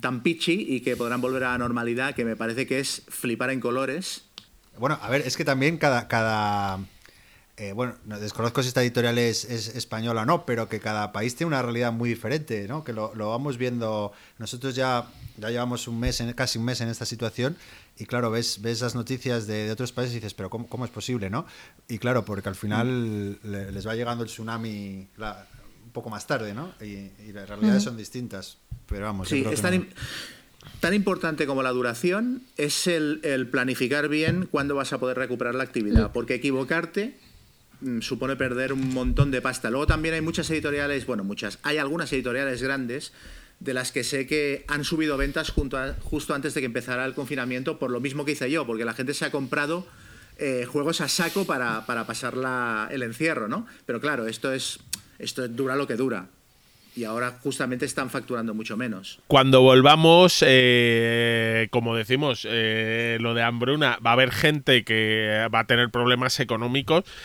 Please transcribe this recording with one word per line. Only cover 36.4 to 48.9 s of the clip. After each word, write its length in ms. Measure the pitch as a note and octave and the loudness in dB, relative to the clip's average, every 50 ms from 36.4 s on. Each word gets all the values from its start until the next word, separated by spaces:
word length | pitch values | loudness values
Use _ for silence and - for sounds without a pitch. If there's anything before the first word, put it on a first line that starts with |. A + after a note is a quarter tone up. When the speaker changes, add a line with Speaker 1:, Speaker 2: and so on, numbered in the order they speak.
| B2+ C#3 C3 C3 C3+ - E3 E3+ E3+ E3 - G3+ G#3 C4+ - - - - - - - _ _ _ _ _ - - | 0 0 0 0 0 0 -2 -2 -2 -2 -4 -4 -4 -4 -8 -12 -20 -20 -20 -20 -20 _ _ _ _ _ -18 -10
Speaker 1:
mm, 180 | C#3 C3 A#2+ A2+ | -6 -4 -4 -4
supone 340 | - - C3 A2+ B2+ C3 C#3 C3+ | -4 -4 -4 -4 -4 -4 -2 -2
perder 340 | C3+ B2+ B2 B2+ C3 C3 C3+ | -2 -2 0 -2 -2 -2 -2
un 200 | C3+ C3 C3 B2+ | -2 -2 -2 -2
montón 360 | B2+ B2 B2 A#2 C#3+ C#3 C#3 | 0 0 2 2 2 2 2
de 100 | C3 B2 | 2 0
pasta. 280 | - C3 B2 - - A2+ | -2 -2 -4 -2 -4 -2
Luego 160 | A#2+ C#3 D3+ | -2 0 2
también 300 | - D#3+ D#3 D#3 D#3+ E3 | 2 2 2 0 -2 -2
hay 60 | D#3+ | -2
muchas 280 | D#3 E3 - F3 D3+ D#3 | -2 -2 -2 -2 -2 -2
editoriales, 560 | D#3+ D#3 D#3 D3 C#3+ C#3+ C#3+ C#3+ C#3+ C3 A2+ | -2 -2 -2 -2 -2 -2 0 0 -2 -2 -2
bueno, 180 | B2+ A#2+ G#2 F#2+ | -2 -4 -4 -4
muchas, 360 | G2 G#2 - A2 G2+ - - | -4 -6 -6 -6 -8 -8 -6
hay 160 | - D3 D3+ D3+ | -4 -4 -2 -2
algunas 340 | C#3 C#3 D#3+ E3+ D3 C3 C#3+ | -2 -2 -2 -4 -4 -2 -4
editoriales 500 | C3+ B2 B2 A#2+ C3 C#3 C3+ B2+ A#2+ B2+ | -2 -2 -2 -2 -2 -2 -2 -4 -4 -2
grandes 480 | C3 C#3 C3+ B2+ A#2 B2 D3+ - - - - - - - - - - _ _ | -2 -2 -2 -4 -4 -6 -8 -10 -12 -16 -20 -20 -20 -20 -20 -20 -20 _ _
de 140 | - C3+ B2+ | -8 -4 -4
las 160 | B2+ B2+ - | -4 -4 -4
que 120 | - C3+ A#2+ | -4 -4 -4
sé 220 | - D3 C3+ C3 | -2 -4 -4 -2
que 400 | - D3+ D3+ D3 C#3+ C#3 - - - | -2 0 0 0 -2 -2 -4 -4 -4
han 160 | D3 D3 C#3+ | -4 -4 -2
subido 340 | - F3 D#3+ D#3 D3+ C#3+ C3+ | -2 0 0 0 0 0 0
ventas 340 | C#3 C#3+ C#3 D#3+ D3 - | 0 -2 -2 -4 -4 -2
junto 260 | - - C#3+ B2+ C#3 C3 | -2 -2 -2 -2 -4 -4
a, 160 | C3 C#3 D3 - | -6 -6 -6 -8
justo 320 | - - D#3 D3 - - D3+ | -6 -6 -6 -4 -4 -4 -4
antes 200 | C#3 C3+ D3 A#2 | -4 -4 -4 -4
de 60 | D#3 | -2
que 40 | C3 | -4
empezara 400 | B2 A#2 B2+ B2 B2+ B2 B2 C3 | -2 -4 -4 -4 -4 -4 -4 -4
el 80 | C3 B2+ | -4 -4
confinamiento, 640 | D3+ C3+ A#2 C#3 C3 B2 B2+ B2+ B2+ C3 E3 D3+ - | -6 -6 -6 -4 -4 -4 -4 -4 -4 -4 -4 -4 -4
por 140 | C#3 B2 | -4 -4
lo 80 | B2 A#2+ | -2 -2
mismo 260 | B2+ C#3 C3+ D3 C#3+ | -4 -4 -4 -4 -2
que 60 | D3 | -2
hice 180 | C#3+ - C3 B2+ | -2 -2 -2 -2
yo, 160 | D#3 E3 - | 0 -2 -2
porque 200 | A#2 A2+ A2 A#2 | -2 -4 -4 -4
la 80 | A2+ | -4